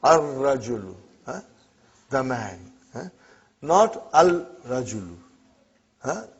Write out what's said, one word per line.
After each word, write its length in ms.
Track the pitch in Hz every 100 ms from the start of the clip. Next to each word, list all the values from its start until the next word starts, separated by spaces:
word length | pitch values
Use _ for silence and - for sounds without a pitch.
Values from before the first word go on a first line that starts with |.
Ar-rajulu. 920 | - 160 147 135 139 135 110 120 95 95 - _ -
Huh? 160 | 151 - _ _ _ _ _ _
The 140 | 135
man. 480 | 131 127 107 92 90 - _
Huh? 160 | - 180 - _ _ _ _
Not 480 | 143 175 220 - -
al-rajulu. 1040 | 147 175 175 - - 123 127 120 110 92 85 - _ _ _ _ _ _ _
Huh? 240 | 131 170 226 -